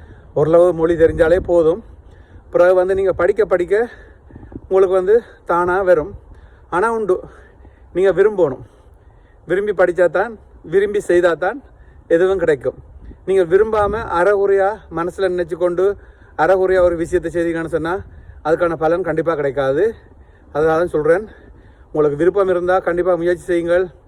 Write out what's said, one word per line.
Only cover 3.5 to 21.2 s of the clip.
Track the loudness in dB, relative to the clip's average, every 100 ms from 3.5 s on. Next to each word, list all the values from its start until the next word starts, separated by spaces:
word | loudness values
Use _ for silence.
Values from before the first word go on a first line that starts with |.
| -2 0 -2 -2 -8 -20 -20 -20 -20 -20 -16 -2
உங்களுக்கு | 2 2
வந்து | 2 2 0 0 -12
தானா | -4 -2 0 0
வரும். | 2 2 0 -12 -20 -20 -20 -20 -8
ஆனா | -2 -2
உண்டு, | -2 -2 -4 -6 -20 -20 -20 -20 -20 -10
நீங்க | -2 0
விரும்பணும். | 2 2 2 -2 -2 -16 _ -20 -20 -20 -20 _ _ -6
விரும்பி | -4 -2
படிச்சா | 0 0 2 0
தான், | 0 -4 -8 -20 -20
விரும்பி | -2 0 0 -2
செய்தா | 0 2 2
தான் | 0 -4 -6 -12 -20 -20 -14 -2
எதுவும் | 0 2 0
கிடைக்கும். | 0 -2 -4 -8 -14 -20 -20 -12 -2
நீங்க | 0
விரும்பாம | 2 2 2 0 -2 -4 -4 0
அறகுறையா | 2 2 2 2 0 -4 -10 -8
மனசுல | -6 -4 -4
நினைச்சு | -2 -6 -2
கொண்டு | -2 0 -2 -2 -12 -20 -12 -2
அறகுறையா | 2 2 2 2
ஒரு | 2 0
விஷயத்தை | -4 -4 -4
செய்தீங்கன்னு | -4 -4 -4 -4 -6
சொன்னா | -4 -6 -10 -20 -20 -8
அதுக்கான | -2 0 0
பலன் | 0 0 0
கண்டிப்பா | -2 -2 -2
கிடைக்காது. | -2 -2 -2 -2 0 -2 -4 -18 -20 -20 -20 -10
அதனால | -2 0 0
தான் | 0 -2
சொல்றேன், | 0 0